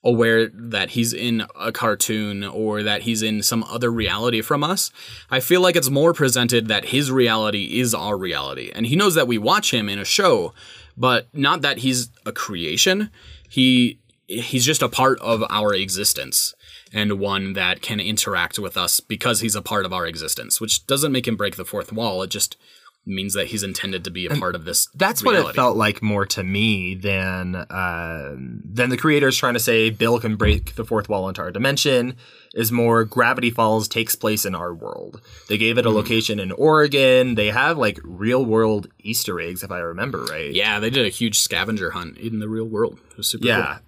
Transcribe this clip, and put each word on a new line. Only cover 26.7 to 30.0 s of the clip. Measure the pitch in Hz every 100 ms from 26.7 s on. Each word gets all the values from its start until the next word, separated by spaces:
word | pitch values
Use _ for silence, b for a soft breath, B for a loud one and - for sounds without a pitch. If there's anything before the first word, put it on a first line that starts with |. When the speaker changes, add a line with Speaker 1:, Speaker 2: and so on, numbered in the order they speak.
| 101 90 92
Speaker 2:
than, | 101 95 95 92 90
uh, | 90 - 95 90 85 85 82 71 67
than | 64 58 - 107 123
the | 123
creators | 156 147 135 127
trying | 127 120
to |
say | 113 113 113
Bill | 110